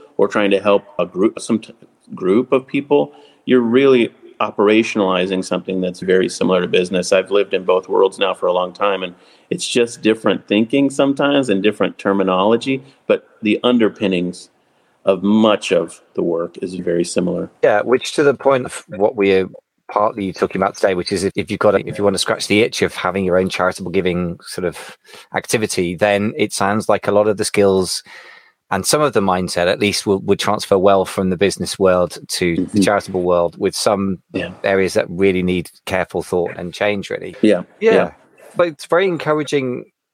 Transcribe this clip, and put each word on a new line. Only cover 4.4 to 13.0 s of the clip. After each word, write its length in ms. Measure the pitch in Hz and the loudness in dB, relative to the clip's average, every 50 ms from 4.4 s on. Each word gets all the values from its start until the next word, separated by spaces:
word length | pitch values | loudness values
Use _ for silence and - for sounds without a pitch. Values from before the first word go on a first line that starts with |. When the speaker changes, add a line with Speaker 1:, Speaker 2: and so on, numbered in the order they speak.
Speaker 1:
operationalizing 1040 | 107 107 - - 101 104 107 113 113 - - 110 98 92 92 90 95 95 95 92 90 | -6 -4 0 0 2 4 4 4 2 0 0 0 0 2 0 0 0 -2 -2 -4 -4
something 360 | - 92 90 - 95 92 92 | -4 -6 -6 -4 -6 -4 -4
that's 200 | 92 90 90 - | -4 -4 -6 -6
very 280 | 92 95 92 95 92 - | 0 0 2 2 2 0
similar 320 | - - - 95 92 90 | -2 -2 0 0 2 0
to 80 | 90 78 | 0 0
business. 440 | - 92 90 90 98 90 90 - | 0 0 0 0 -2 -4 0 2
I've 180 | 101 95 92 - | 0 0 2 2
lived 240 | 98 101 95 - 98 | 0 0 0 0 -4
in 100 | 92 90 | -2 0
both 240 | 92 92 92 - - | 0 0 0 0 0
worlds 300 | 98 98 98 95 - - | 2 2 2 2 2 -2
now 160 | 98 92 90 | -2 -2 -2
for 120 | - 95 | -2 -2
a 60 | 90 | 0
long 200 | 87 90 90 90 | 0 0 -2 -4
time, 300 | 87 - 101 101 98 95 | -4 -2 -2 -2 -2 -2
and 120 | 92 87 87 _ _ _ _ _ _ _ | -6 -8 -10 _ _ _ _ _ _ _
it's 160 | - - - | -8 -6 -6
just 360 | - - 123 117 117 - - | -2 0 0 0 0 -4 -2
different 440 | - 107 110 110 - 107 95 - - - | 0 0 0 2 0 -2 -2 -2 -2 0
thinking 420 | 104 104 113 113 139 139 139 139 | 0 0 2 2 2 0 0 0
sometimes 580 | 139 - 139 139 139 - 143 143 143 143 131 117 | 2 0 0 2 2 0 0 2 2 0 0 0
and 140 | 98 98 | 0 0
different 360 | 98 107 101 - 98 - - - | 0 0 0 0 -2 -4 -4 -4
terminology, 840 | - 101 98 98 95 95 92 92 98 107 117 117 120 135 135 135 135 - _ _ | -2 0 0 2 2 0 2 2 2 2 2 0 0 -4 -6 -6 -8 -14 _ _